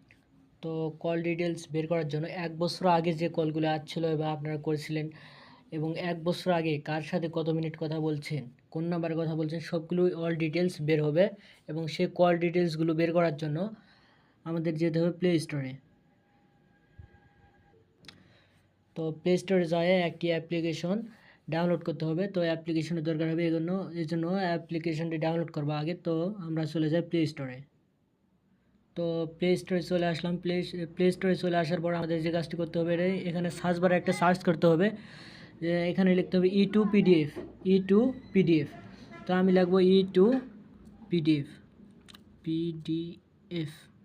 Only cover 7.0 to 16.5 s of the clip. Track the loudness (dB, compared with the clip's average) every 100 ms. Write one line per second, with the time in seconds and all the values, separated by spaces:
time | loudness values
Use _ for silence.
7 | -4 -4 -2 -2 -2 -2 -4 -6 -6 -2
8 | -2 -4 -4 -8 -8 -18 _ -8 -4 -4
9 | -2 -4 -4 -2 -4 -6 -6 -6 -4 0
10 | 0 0 -4 -2 -2 0 -2 -2 0 2
11 | 2 2 2 0 -20 -20 -10 -6 -6 -2
12 | -4 2 4 4 2 2 0 0 0 2
13 | 2 2 0 0 -4 -4 -6 -8 _ _
14 | _ _ _ _ -8 -4 -2 0 0 2
15 | 0 0 0 0 -2 -6 -8 -12 _ _
16 | _ _ _ _ _